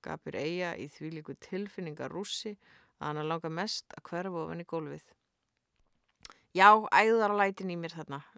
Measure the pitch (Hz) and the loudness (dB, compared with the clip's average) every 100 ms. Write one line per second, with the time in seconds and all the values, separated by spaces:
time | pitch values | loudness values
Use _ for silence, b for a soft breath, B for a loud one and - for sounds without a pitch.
0 | - 151 - 110 151 175 175 - 147 - | -12 -12 -8 -6 -6 -4 -6 -8 -12 -12
1 | 156 160 151 139 - 185 202 - 170 147 | -12 -12 -12 -16 -10 -10 -8 -10 -10 -8
2 | 131 175 208 - 214 208 b b b b | -10 -8 -8 -8 -10 -12 b b b b
3 | 151 151 151 165 165 165 214 - - - | -6 -4 -4 -4 -6 -6 -6 -8 -10 -18
4 | - 170 190 170 160 170 170 165 147 147 | -10 -8 -6 -6 -8 -8 -6 -6 -6 -12
5 | - _ _ _ _ _ _ _ _ _ | -16 _ _ _ _ _ _ _ _ _
6 | _ _ - B B 175 202 214 214 180 | _ _ -20 B B 8 10 10 6 4
7 | 220 226 208 208 196 196 190 175 160 165 | 6 4 4 4 2 0 -6 -6 -8 -10
8 | 151 139 - | -10 -10 -12